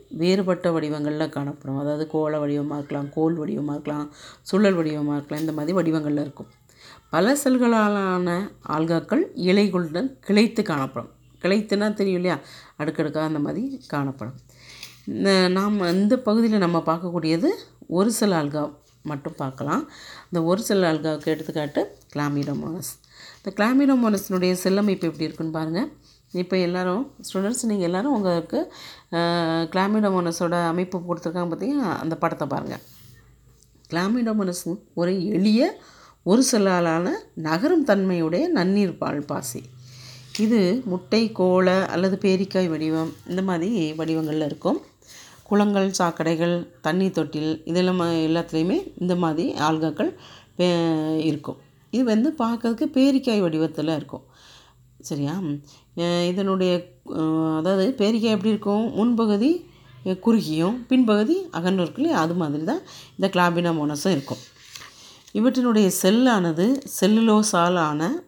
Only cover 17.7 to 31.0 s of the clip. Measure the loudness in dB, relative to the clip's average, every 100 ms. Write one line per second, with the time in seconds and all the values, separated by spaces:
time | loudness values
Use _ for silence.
17.7 | _ -4 0 2 2 2 2 0 -4 -6
18.7 | -10 _ _ -10 -8 -8 -8 -8 -6 -4
19.7 | -4 -6 -14 -20 -20 -6 -2 0 0 0
20.7 | 2 2 0 -2 -4 -2 -4 -4 -6 -4
21.7 | -4 -4 -8 _ -6 -2 -2 -4 -4 -6
22.7 | -8 -10 -14 _ -20 -20 -14 -8 -2 2
23.7 | 4 4 4 2 0 0 0 2 2 2
24.7 | 2 2 0 -2 -4 -6 -6 -6 -4 -4
25.7 | -4 -4 -8 _ _ _ -6 -2 0 0
26.7 | 0 -2 -2 -4 -10 -8 -4 -2 -2 -2
27.7 | 0 0 0 0 0 0 0 -2 -4 -6
28.7 | -10 -20 -20 _ -2 0 0 0 0 -2
29.7 | 0 0 2 2 0 0 -2 0 0 0
30.7 | -2 -2 -4